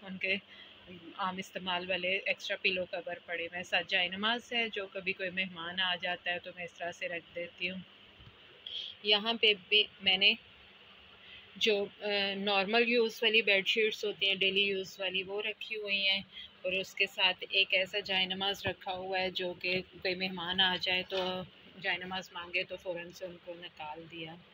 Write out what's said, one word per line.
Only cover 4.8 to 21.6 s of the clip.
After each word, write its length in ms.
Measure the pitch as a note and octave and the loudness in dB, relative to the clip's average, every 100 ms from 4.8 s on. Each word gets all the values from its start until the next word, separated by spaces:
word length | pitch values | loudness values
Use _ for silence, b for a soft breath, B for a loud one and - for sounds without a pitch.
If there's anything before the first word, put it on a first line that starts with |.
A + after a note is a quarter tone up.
| F#3+ | -6
कभी 280 | G3 F3+ | -4 -4
कोई 160 | F#3+ F#3+ | -2 -4
मेहमान 500 | F3+ F#3+ F3 E3 F3+ | -2 -4 -4 -6 -2
आ 160 | F#3 F3+ | 0 0
जाता 360 | F3+ F3 - | -2 -4 -2
है 80 | F3 | -4
तो 120 | F#3 F3+ | -4 -10
मैं 80 | E3+ | -12
इस 60 | |
तरह 200 | - F3 | -6 -8
से 160 | F3 F#3 | -4 -6
रख 140 | E3+ E3 F3 | -6 -8 -10
देती 320 | F3 - F3+ | -8 -6 -6
हूँ। 160 | F#3 F3 - - - - - - - - B B B G#3 | -6 -12 -20 -20 -20 -20 -20 -20 -18 -10 B B B 2
यहाँ 280 | G#3 G#3+ | 4 4
पे 200 | A#3 A3 | 2 4
भी 360 | G3+ - G#3 G3+ - | 4 4 2 2 0
मैंने 340 | F#3+ F#3+ G3+ A3+ - - - - - - - - B B B G3 | 2 6 4 4 -6 -20 -20 -20 -20 -20 -20 -20 B B B 0
जो, 280 | A#3 G3+ G3 | 2 4 0
अ, 40 | - G#3 G3+ G3 G3 | -4 -2 0 0 0
normal 480 | G3+ G3 F#3+ A3+ | 2 2 4 4
use 360 | A#3 A#3+ A3+ - | 4 4 4 4
वाली 180 | A3+ A3 | 4 4
bedsheets 640 | G#3 G3 F#3 A#3 A3 G#3+ G#3 | 6 4 4 2 2 0 -4
होती 220 | G3 G3 | -2 0
हैं, 120 | F#3+ | 2
daily 240 | F#3+ F#3+ | 2 4
use 380 | G3+ F#3+ F#3+ - | 2 0 -4 -4
वाली, 220 | F#3+ F#3 | -4 -2
वो 160 | F#3+ G3+ | -4 -4
रखी 360 | G#3+ G#3+ - A3 | -4 -6 -8 -8
हुई 200 | G#3 G3 | -2 0
हैं 300 | G3 G3 G3 B B - F#3 | 2 2 -2 B B -6 -2
और 100 | F#3 | -2
उसके 320 | F#3 - G3 | -2 -2 -2
साथ 360 | - F#3+ F3+ | 2 2 2
एक 300 | - G3+ G3 | 0 2 4
ऐसा 260 | F#3+ F#3+ G#3 | 2 2 -2
जाए 260 | G3 F#3+ F#3 | 0 0 0
नमाज 380 | F#3+ G3 G3 G3 | 0 -2 0 -4
रखा 240 | F3+ - | -4 -6
हुआ 280 | F#3 F#3 F#3 | -6 -2 0
है 120 | F#3 | 0
जो 220 | F3+ F#3 | 0 -4
कि 280 | F3+ F3+ F#3 | -2 0 0
कोई 340 | F#3 F3 F#3+ F3+ | -2 -6 -4 0
मेहमान 440 | F#3 F#3 E3+ F#3 | -2 -2 -4 4
आ 180 | F#3 F3+ | 4 4
जाए 260 | F#3 F3+ | 2 0
तो 420 | F#3 F#3+ F#3 F#3 F#3 - | 0 0 0 -2 -6 -14